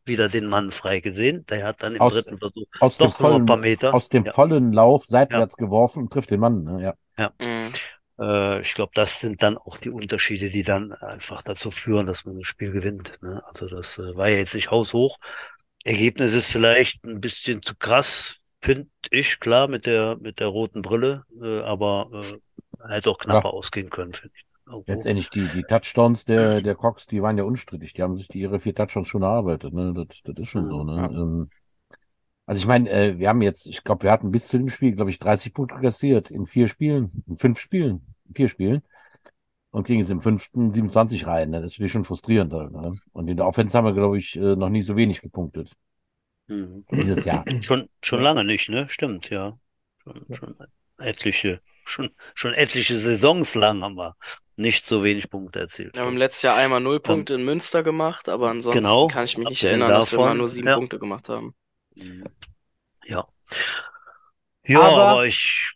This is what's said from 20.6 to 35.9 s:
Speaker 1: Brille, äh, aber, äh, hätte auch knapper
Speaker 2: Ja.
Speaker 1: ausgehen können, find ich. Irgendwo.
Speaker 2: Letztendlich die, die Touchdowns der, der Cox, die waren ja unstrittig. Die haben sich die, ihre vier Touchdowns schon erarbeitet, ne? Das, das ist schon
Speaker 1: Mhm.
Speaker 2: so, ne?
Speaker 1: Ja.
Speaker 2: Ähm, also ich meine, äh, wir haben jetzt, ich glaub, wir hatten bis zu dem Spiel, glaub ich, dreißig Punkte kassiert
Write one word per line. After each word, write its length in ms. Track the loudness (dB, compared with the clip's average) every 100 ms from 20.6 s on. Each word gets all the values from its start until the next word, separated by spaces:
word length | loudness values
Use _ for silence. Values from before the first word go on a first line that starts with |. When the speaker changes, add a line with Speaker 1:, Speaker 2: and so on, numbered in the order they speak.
| -6 -6
Speaker 1:
Brille, 420 | -4 0 0 -2 -8 -14
äh, 180 | -6 -6
aber, 800 | -4 -2 0 -2 -4 -10 -14 -16 _ -20 -20 -20
äh, 100 | -10
hätte 160 | -4 -2
auch 80 | -2
knapper 320 | 2 2 2
Speaker 2:
Ja. 20 |
Speaker 1:
ausgehen 380 | -4 -8 -8 -10
können, 220 | -10 -10
find 180 | -12 -18
ich. 120 | _ _ _ _
Irgendwo. 420 | -16 -8 -6 -2
Speaker 2:
Letztendlich 220 | -2 -2
die, 180 | -4 -4
die 140 | -4
Touchdowns 600 | 0 0 2 4 4 4
der, 360 | 2 4 4 2
der 160 | 0 0
Cox, 300 | -2 -2 -6
die 140 | -2
waren 160 | 0 0
ja 60 |
unstrittig. 480 | -2 -4 -8 -16 -14
Die 80 | -6
haben 140 | -4 -4
sich 120 | -8
die, 100 | -8
ihre 200 | -4 -4
vier 140 | -4
Touchdowns 340 | -2 -2 -4 -6
schon 140 | -2
erarbeitet, 500 | 0 0 0 -4 -4
ne? 200 | -6 -4
Das, 280 | -4 -8 -14
das 140 | -16 -12
ist 100 | -8
schon 160 | -6
Speaker 1:
Mhm. 40 | -6
Speaker 2:
so, 160 | -6
ne? 80 | -6 -4
Speaker 1:
Ja. 140 | -4
Speaker 2:
Ähm, 380 | -4 -4 -4 -6 _ _ _ _ -20 _ _ _ _ -6
also 140 | -2
ich 60 | 2
meine, 240 | 4 4
äh, 280 | 4 2 2
wir 100 | 2
haben 140 | 4
jetzt, 240 | 2 0 -8
ich 160 | -10
glaub, 200 | -4 0
wir 80 | 4
hatten 180 | 2 2
bis 180 | -2 0
zu 100 | -2
dem 100 | -2
Spiel, 260 | 0 0
glaub 140 | 0 -2
ich, 100 | -2
dreißig 360 | 0 0 -2
Punkte 220 | -8 -8 -2
kassiert 500 | -2